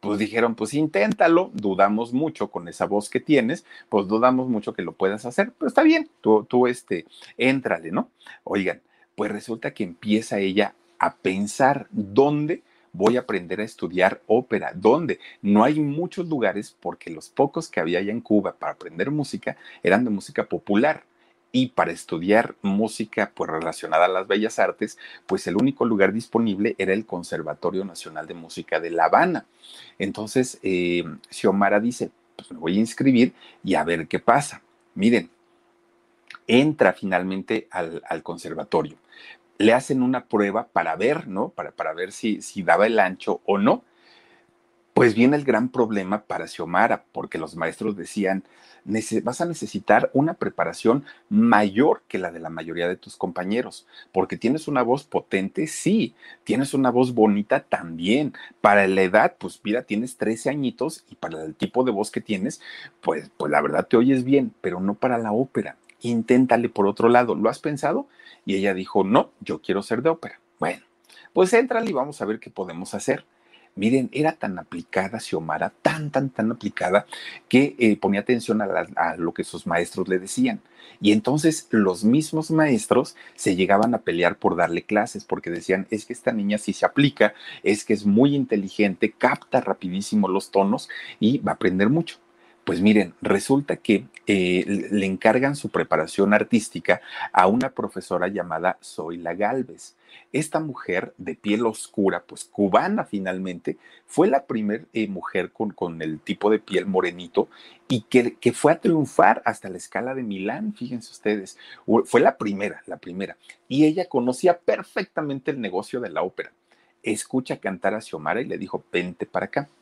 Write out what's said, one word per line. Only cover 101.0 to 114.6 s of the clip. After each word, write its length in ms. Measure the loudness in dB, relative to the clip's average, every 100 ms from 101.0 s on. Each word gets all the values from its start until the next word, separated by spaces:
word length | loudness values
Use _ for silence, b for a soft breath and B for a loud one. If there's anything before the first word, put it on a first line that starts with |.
| -6 -12
de 180 | -12
piel 300 | -8 -2 0
oscura, 600 | 0 -4 -10 -2 0 0 _
pues, 180 | -20
cubana 600 | -16 -2 2 2 2 -4
finalmente, 760 | -4 -6 -4 -6 -6 -8 -8 -10 b b
fue 240 | _ 2 4
la 160 | 2
primer, 400 | 0 -4 -2 -4 -6
eh, 160 | -6 -4
mujer 420 | -6 -6 -4 -4
con, 200 | _ -8
con 320 | -4 -8 -6
el 180 | -8 -8
tipo 300 | -8 -2 2
de 80 | 0
piel 260 | 0 -4
morenito 640 | 0 0 0 -6 -6 -2 -2 B B B _
y 140 | -4
que, 320 | 4 4 4
que 180 | 0 -2
fue 200 | 2 2
a 80 | 4
triunfar 600 | 2 2 0 4 4 4 -2
hasta 240 | -6 -10
la 100 | -14
Scala 340 | -10 -8 -6
de 80 | -6
Milán, 520 | -6 -6 -6 -6 -8
fíjense 360 | -8 -10 -10 -12
ustedes. 460 | -6 -2 -2 -4 -18 B B 0
U-, 180 | 2
fue 160 | 4 4
la 160 | 4 2
primera, 460 | -6 -4 -6 -8
la 140 | -14 -14
primera. 400 | -12 -8 -10 -10 B B _
Y 200 | 2 4
ella 240 | 2 -2
conocía 480 | -2 -2 2 2
perfectamente 920 | 2